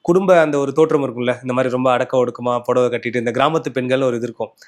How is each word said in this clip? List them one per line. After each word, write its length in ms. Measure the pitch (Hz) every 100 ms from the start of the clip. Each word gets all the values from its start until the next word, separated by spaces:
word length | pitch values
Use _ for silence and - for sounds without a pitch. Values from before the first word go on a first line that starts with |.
குடும்ப 400 | - 175 196 180
அந்த 180 | 156 147
ஒரு 140 | 139
தோற்றம் 320 | 131 156 156
இருக்கும்ல, 300 | 135 117 123
இந்த 180 | 120 131
மாதிரி 220 | 123 131
ரொம்ப 180 | 127 131
அடக்க 320 | 123 127 135
ஒடுக்கமா 360 | 123 117 123 120
புடவை 280 | 120 127 123
கட்டிட்டு 280 | 120 120 120
இந்த 140 | 117
கிராமத்து 380 | 120 135 160 151
பெண்கள் 300 | 131 123 131
ஒரு 140 | 135 120
இது 80 |
இருக்கும். 260 | 117 113 110 _